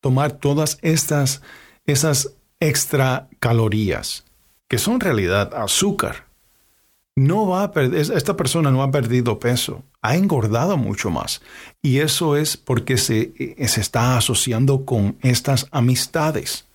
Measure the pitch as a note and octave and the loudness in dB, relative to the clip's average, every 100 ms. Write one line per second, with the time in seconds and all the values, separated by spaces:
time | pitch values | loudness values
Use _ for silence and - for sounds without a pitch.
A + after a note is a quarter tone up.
0 | C#3 C3 D3 D3 C#3+ C#3+ D3+ - E3+ D#3+ | 2 2 0 0 0 0 0 -2 0 0
1 | - D3 C3+ - - - - _ - C#3 | 0 0 0 -2 -12 -20 -20 _ -2 0
2 | D#3 C#3 - - _ _ D#3+ C#3 - C#3+ | 2 0 -2 -10 _ _ 0 0 -2 0
3 | C3 C3 - - A#2+ A#2 A2 G#2+ G#2 - | 2 0 -6 -4 2 2 2 0 0 -2
4 | - - _ _ _ _ _ A#2+ - B3 | -6 -12 _ _ _ _ _ -2 0 0
5 | F#3+ A#2 F#2 G2 G2 C#3 G#2+ - G3 - | 0 0 2 0 0 -4 -4 0 0 -2
6 | - - - _ _ _ _ _ _ _ | -6 -8 -16 _ _ _ _ _ _ _
7 | _ - C3+ F#3+ G#3 F3+ G3+ E3+ B2+ - | _ 0 2 2 0 0 -2 0 0 0
8 | D3+ G#3+ - G3 C#3 E3+ D3+ C3 C3+ C#3+ | 0 0 -2 -2 -2 0 2 2 2 0
9 | A#2 B2+ A#2+ G#2 A#2+ B2 - - - _ | 0 0 0 0 0 -2 -4 -8 -16 _
10 | A2 D#3 G3 D3+ G#2+ A2+ E3 F#3 G#2+ G2+ | 0 2 2 2 2 0 0 0 -2 -4
11 | G#2+ D2+ - - - - - _ C#3+ C3 | -4 -4 -4 -8 -12 -20 -20 _ 0 2
12 | D3+ - E3 D3 D3+ - - B2 - B2+ | 2 0 0 0 0 -4 -2 -2 0 0
13 | - A2 - - C3+ - B2+ - G2+ B2+ | 2 0 -2 -6 -12 -6 -2 -2 -2 0
14 | A#2+ B2+ - A2+ - A2+ C3+ C3+ C3+ A#2+ | 2 2 0 0 0 2 2 2 0 0
15 | G2+ - B2+ A#2+ - C3+ - C#3+ A#2+ B2+ | 0 0 0 2 2 -2 -2 0 2 0
16 | - E3+ D3+ D3+ - - - | -2 -2 -2 -2 -6 -10 -12